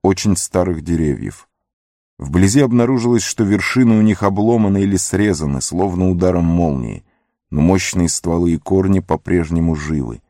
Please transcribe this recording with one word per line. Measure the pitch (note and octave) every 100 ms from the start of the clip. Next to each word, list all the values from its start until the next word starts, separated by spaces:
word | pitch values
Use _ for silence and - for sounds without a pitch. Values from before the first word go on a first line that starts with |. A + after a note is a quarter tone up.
очень | F#2+ F#2 G#2+ F#2
старых | - F#2 F2+ E2
деревьев. | D2+ E2 D#2 B1+ - - _ _ _ _ _ _ _ -
Вблизи | C#2 E2 G2 B2+
обнаружилось, | C3+ A#2+ A#2+ C3 A#2+ A#2+
что | - -
вершины | G#2 G#2 - B2+ A#2+ A2
у |
них | G#2+ G2+
обломаны | G2+ G2 A2 A#2 G2+ G2
или | G2 F#2
срезаны, | - F#2+ G#2 D#2 D2+ C2+
словно | - E2+ F#2+ F2+ F#2
ударом | F2+ F2+ F2
молнии, | E2+ E2+ E2 C#2 A1+ G1+ _ _ _ _ _
но | D2
мощные | D#2+ F#2+ - F#2+ E2+
стволы | - E2+ E2 E2+
и | D#2+
корни | - F#2+ F#2+ G2
по-прежнему | - D#2+ - F2 D#2+ E2 E2
живы. | D2+ D2 D#2 A#1 A1+